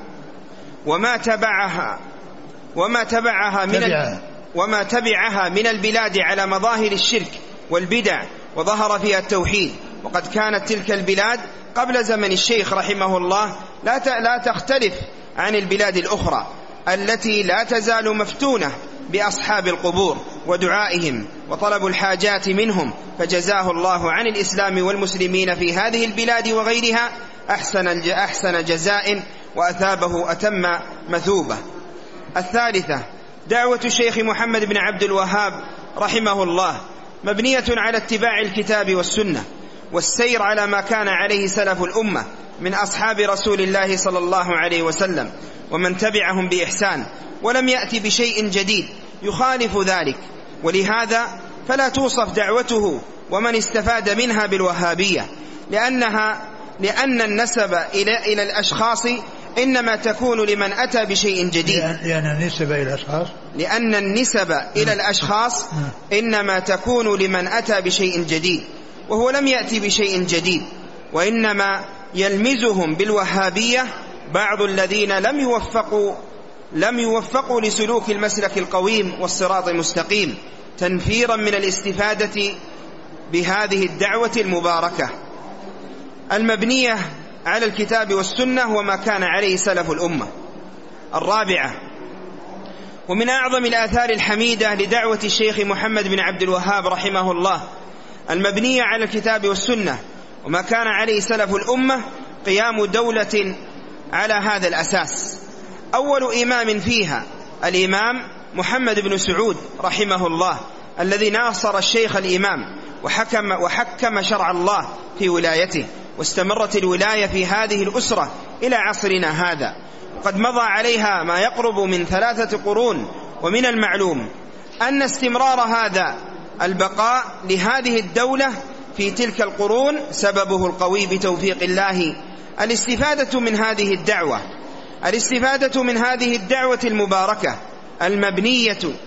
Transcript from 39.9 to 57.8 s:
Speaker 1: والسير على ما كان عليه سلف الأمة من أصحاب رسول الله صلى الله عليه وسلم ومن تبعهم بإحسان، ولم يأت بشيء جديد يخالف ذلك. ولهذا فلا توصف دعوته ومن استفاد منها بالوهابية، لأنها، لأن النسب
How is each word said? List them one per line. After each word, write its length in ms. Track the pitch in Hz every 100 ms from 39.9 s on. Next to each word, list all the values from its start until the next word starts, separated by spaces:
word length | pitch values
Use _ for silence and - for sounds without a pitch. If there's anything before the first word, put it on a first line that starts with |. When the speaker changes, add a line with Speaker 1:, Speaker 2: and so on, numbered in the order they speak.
Speaker 1:
والسير 480 | 175 - - 240 233
على 260 | 202 214 202
ما 140 | 202
كان 260 | 196 220 202
عليه 400 | 180 202 202 196
سلف 360 | 214 196 175
الأمة 420 | 175 208 214 143 104 - - -
من 120 | 175
أصحاب 460 | 196 196 - 220 208
رسول 420 | 202 196 214 196
الله 360 | 190 196 190 185
صلى 200 | 190 180
الله 280 | 175 185 180
عليه 360 | 165 170 170
وسلم 500 | 165 160 190 156 110 - - - -
ومن 260 | 165 180 185
تبعهم 520 | 214 208 180 190 185
بإحسان، 560 | 180 165 - 202 151 104 - - -
ولم 280 | 220 262 254
يأت 260 | 254 202 226
بشيء 520 | 208 214 233 214 214
جديد 380 | 190 196 208 - - - -
يخالف 540 | 202 - 254 254 226 196
ذلك. 380 | 190 185 147 131 - - - -
ولهذا 640 | 160 185 190 226 226 226 226 - - - -
فلا 220 | 269 262
توصف 420 | 262 269 247 202
دعوته 720 | 175 202 233 247 226 202 127 - - -
ومن 240 | 185 233 226
استفاد 540 | - 220 202 233 202
منها 360 | 214 247 214 208
بالوهابية، 800 | 190 185 170 175 170 196 151 101 - - - -
لأنها، 720 | 202 247 254 233 214 214 214 - - - -
لأن 420 | 190 214 269 247
النسب 520 | 220 208 233 240 202 175